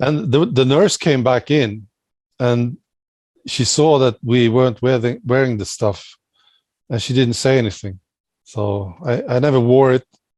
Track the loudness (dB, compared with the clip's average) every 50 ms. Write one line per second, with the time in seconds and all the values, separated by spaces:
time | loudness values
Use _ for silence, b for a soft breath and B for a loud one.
0 | -2 -2 -2 -2 -2 0 2 2 2 2 2 0 2 2 4 2 2 2 0 -2
1 | 0 0 0 2 2 0 0 0 0 0 0 0 0 -2 -6 -10 -16 _ _ _
2 | _ _ _ _ _ _ _ -4 -2 0 0 0 -2 -4 -6 -10 _ _ _ _
3 | _ _ _ _ _ _ _ _ -16 -10 -4 -4 -2 -2 0 2 2 4 4 4
4 | 2 0 -2 -4 -4 0 2 2 2 2 2 2 2 0 0 -2 -2 0 0 0
5 | -2 -4 -6 -6 -4 -2 0 0 0 0 -2 -6 -6 -8 -8 -4 -4 -4 -4 -4
6 | -12 -20 -20 _ _ _ _ _ _ _ _ _ _ _ _ _ _ -8 -8 -6
7 | -4 -2 0 0 0 0 -2 -2 0 2 2 2 0 -2 -6 -8 -14 -14 -14 -14
8 | _ _ _ _ _ _ _ _ _ _ -8 -6 -4 -4 -4 -6 -8 -10 -14 -10
9 | -6 -4 -4 -4 -2 -2 -2 0 2 2 2 2 4 4 4 6 6 4 2 0
10 | -2 _ _ _ _ _ _